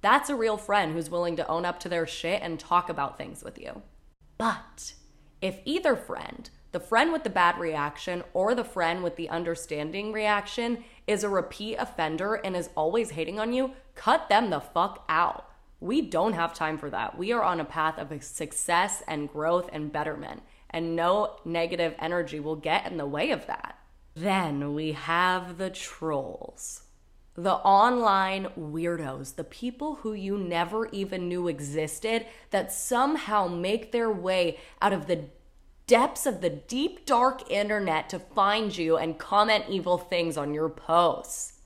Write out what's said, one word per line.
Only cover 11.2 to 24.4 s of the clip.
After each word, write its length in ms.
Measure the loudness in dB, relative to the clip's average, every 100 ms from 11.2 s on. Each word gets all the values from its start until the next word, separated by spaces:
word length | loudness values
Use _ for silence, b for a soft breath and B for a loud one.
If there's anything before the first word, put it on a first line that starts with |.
a 60 | 2
repeat 460 | 0 0 -6 -6 -4
offender 580 | -4 -2 -2 0 -2 -2
and 200 | -2 -4
is 140 | -4 0
always 360 | 2 2 0
hating 280 | -4 -4 -2
on 120 | -2
you, 200 | 0 0 -4 B -4
cut 340 | 2 2 6
them 200 | 4 4
the 100 | -2
fuck 440 | 0 0 0 -2 0
out. 360 | 4 4 0 -12 -20 -20 -10
We 200 | -2 0
don't 320 | 0 2 2
have 200 | 2 -2
time 240 | 0 -2 -2
for 120 | -6
that. 280 | -4 -4 -4
We 140 | -2
are 120 | 2
on 160 | 2 0
a 60 | -2
path 320 | 0 0 0
of 260 | -8 -10
success 800 | -10 -8 -6 -4 2 4 4 -2 -6
and 240 | -6 -4
growth 380 | -2 2 2 0
and 180 | -6 -6
betterment, 520 | -4 -4 -4 -10 -14 -18 b b
and 260 | -4 -2 2
no 420 | 4 4 2 -4
negative 520 | -4 0 0 0 0 0
energy 400 | -2 -2 -2 -6
will 160 | -6 -4
get 340 | 0 0 0
in 80 | -4
the 80 | -4
way 260 | 0 0
of 160 | 0 -4
that. 300 | -8 -10 -14 -20 -20 -20
Then 600 | -6 0 2